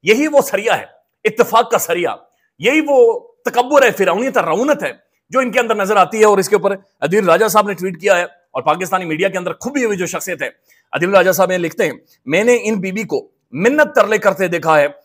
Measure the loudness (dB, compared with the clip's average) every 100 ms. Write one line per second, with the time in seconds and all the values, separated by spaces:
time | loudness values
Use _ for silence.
0 | 2 2 2 0 0 -4 -2 -4 -6 _
1 | _ _ -6 -2 2 2 2 -2 -2 -2
2 | -4 -6 _ _ _ _ 0 0 2 4
3 | 4 2 -8 _ -4 -2 2 4 4 2
4 | -2 0 -2 -2 -2 -2 0 -2 -4 -10
5 | _ _ _ -4 -2 -2 -2 -2 0 2
6 | 2 4 4 4 2 0 0 -4 _ _
7 | -2 0 2 2 4 2 0 -4 -8 -4
8 | 0 0 0 _ _ -6 -2 -2 -2 -4
9 | -4 -2 -2 -2 -8 -8 -6 -4 -2 -2
10 | -4 -6 -8 -8 -10 _ _ _ _ -4
11 | 2 2 2 2 0 0 -4 -4 -4 -4
12 | _ _ -4 0 2 0 0 -4 -6 -8
13 | -6 -8 -8 _ _ -2 0 0 0 0
14 | 0 2 0 -2 -4 -2 2 2 2 -4